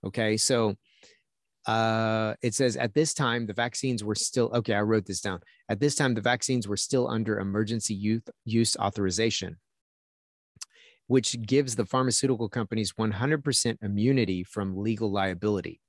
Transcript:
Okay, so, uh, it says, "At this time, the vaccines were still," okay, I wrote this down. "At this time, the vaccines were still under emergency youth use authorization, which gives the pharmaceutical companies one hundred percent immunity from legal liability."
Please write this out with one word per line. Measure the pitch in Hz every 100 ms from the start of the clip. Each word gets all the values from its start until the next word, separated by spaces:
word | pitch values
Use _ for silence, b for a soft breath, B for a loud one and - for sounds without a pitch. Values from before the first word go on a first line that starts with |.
Okay, | 98 110 110 110
so, | - 123 110 98 b b b b b _ _ _ -
uh, | 110 113 110 113 110 110 110
it | 123
says, | - 131 117
"At | 120
this | 143 156
time, | - 135 120 113
the |
vaccines | 101 120 - 135 120
were | 104
still," | 107 - - 113
okay, | 120 110
I | 104
wrote | 104 110
this | 98 95
down. | 101 90 - b b
"At | 104
this | 143
time, | 143 139
the | 113
vaccines | 110 123 - 127 101
were | 104
still | - 135 123
under | 113 107 104
emergency | 98 101 107 113 -
youth | 104 104 113 - - -
use | 113 113 -
authorization, | 101 98 98 90 113 - 92 85 _ _ _ _ _ _ _ _ _ _ - b b b _
which | 131 110 120
gives | 107 135 139 117
the |
pharmaceutical | 107 131 131 117 135 120 113
companies | - 107 113 101 -
one | 110
hundred | 101 131 156
percent | 139 127 120 113
immunity | 104 101 113 135 101 92
from | 90 - 98 95
legal | 104 107 110
liability." | 101 98 87 104 101 - -